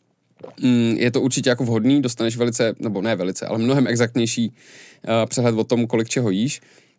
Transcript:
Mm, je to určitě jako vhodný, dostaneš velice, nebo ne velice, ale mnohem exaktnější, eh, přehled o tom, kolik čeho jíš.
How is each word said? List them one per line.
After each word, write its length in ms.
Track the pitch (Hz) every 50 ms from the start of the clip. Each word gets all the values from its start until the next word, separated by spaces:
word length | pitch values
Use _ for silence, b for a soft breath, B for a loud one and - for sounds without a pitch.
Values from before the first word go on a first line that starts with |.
| _ _ _ _ _ _ _ _ - - - -
Mm, 340 | - 127 123 120 117 117 117 -
je 140 | 117 123
to 100 | 117 135
určitě 280 | 113 135 - - 123 131
jako 140 | 120 117 139
vhodný, 380 | 117 117 110 107 131 139 147
dostaneš 360 | 131 120 - - 113 113 117 123
velice, 360 | 123 120 110 - 120 113 - -
nebo 220 | - 113 101 98
ne 140 | 92 113 113
velice, 300 | 87 90 92 92 - -
ale 120 | - - 110
mnohem 280 | 113 123 139 143 127 120
exaktnější, 640 | 120 120 123 113 - 117 117 110 - - 117 104 - B B B B B B B B B B
eh, 220 | - 113 113 110 107
přehled 280 | - - 120 120 113
o 80 | 110 110
tom, 240 | - 123 117 117 110
kolik 220 | - 113 113 -
čeho 200 | - 135 120 107
jíš. 320 | 92 98 113 147 - - b b b b b b b